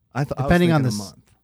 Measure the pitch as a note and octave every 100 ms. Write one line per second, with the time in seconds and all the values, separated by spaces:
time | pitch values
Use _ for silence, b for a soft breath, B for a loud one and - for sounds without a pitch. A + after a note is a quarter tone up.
0 | _ B2+ C#3+ - C3+ F3 F3 D#3 B2+ G#2
1 | G2 - _ _